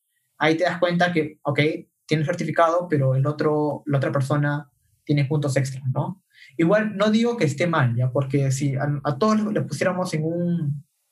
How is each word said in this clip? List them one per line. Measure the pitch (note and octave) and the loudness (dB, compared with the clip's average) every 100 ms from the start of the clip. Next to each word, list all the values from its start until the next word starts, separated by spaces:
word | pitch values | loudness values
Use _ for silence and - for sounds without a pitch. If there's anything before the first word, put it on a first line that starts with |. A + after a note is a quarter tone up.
| _ _ _ - | _ _ _ -2
ahí | D3+ D#3+ | 0 2
te | F3 | 0
das | F3 | 0
cuenta | F3 F3 F3 | 0 2 2
que, | E3+ D3+ - | 2 -2 -4
ok, | D3 C#3 D3+ E3+ - _ - | -2 0 0 -2 -10 _ -2
tiene | D#3 C#3+ | -2 0
certificado, | - D#3 D#3+ E3 F3 F3 | -2 -2 2 4 2 0
pero | D3+ C3+ C3 | 2 2 2
el | D3 | 0
otro, | D3+ D#3 D3+ D3+ C#3 - | 0 0 2 0 -2 -2
la | C3+ | -2
otra | C3 | 0
persona | C#3 C3 D3 D3 D3 - _ _ _ | 0 0 0 0 -2 -8 _ _ _
tiene | - C#3+ C3 | -2 0 0
puntos | D#3 C#3+ C3+ | 0 0 0
extra, | B2+ - B2+ | -2 -4 -4
¿no? | C#3 F3+ - _ _ - - | -4 -4 -8 _ _ -10 0
Igual | E3+ G#3+ G#3+ F#3+ | 2 2 0 0
no | G#3+ | 2
digo | A3 A#3 A#3 | 2 2 0
que | D#3 | 0
esté | - F3 | 0 0
mal, | E3 B2 A#2 | 2 2 0
¿ya? | B2+ | 0
Porque | C#3 C3+ C#3+ C3+ | -2 0 0 0
si | C3+ C#3+ C3 | 0 -2 -2
a, | D3 C#3+ | -2 -2
a | D3 C3+ | -4 0
todos | G#3+ G#3+ G#3+ | 2 2 0
les | D#3+ | -2
pusiéramos | C3+ - F#3 F3+ F3+ | -4 -2 -2 -2 -2
en | D#3 | -2
un, | D#3+ E3+ F3 E3+ C#3+ D3 - _ _ | -2 -2 0 0 -2 -6 -10 _ _